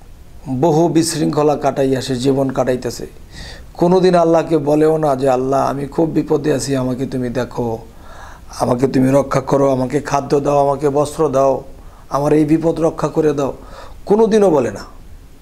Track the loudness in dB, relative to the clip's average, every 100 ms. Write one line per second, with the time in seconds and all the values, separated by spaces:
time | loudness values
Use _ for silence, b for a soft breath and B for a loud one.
0 | -20 -20 -20 -16 -8 -2 2 4 2 2
1 | 0 0 -2 2 2 2 0 0 0 0
2 | -2 -2 0 0 0 0 -2 -2 -4 -8
3 | -12 -14 -20 B B B B 0 2 4
4 | 4 4 4 2 2 0 2 2 4 2
5 | 0 0 2 2 0 0 0 -2 -4 -2
6 | -2 -2 0 -2 0 -2 -2 -2 -2 -4
7 | -6 -6 -4 -4 -6 -6 -6 -6 -10 B
8 | B B B B -16 -4 -2 0 0 2
9 | 2 2 2 -2 0 2 2 0 -2 -4
10 | -2 -4 0 0 2 2 2 2 0 0
11 | -2 0 0 2 2 0 -6 -18 B B
12 | B -4 2 2 4 2 0 0 -2 -2
13 | -2 0 0 0 -2 -6 B B B B
14 | 0 2 4 4 4 4 0 -4 -12 -20
15 | -20 -20 -20 -20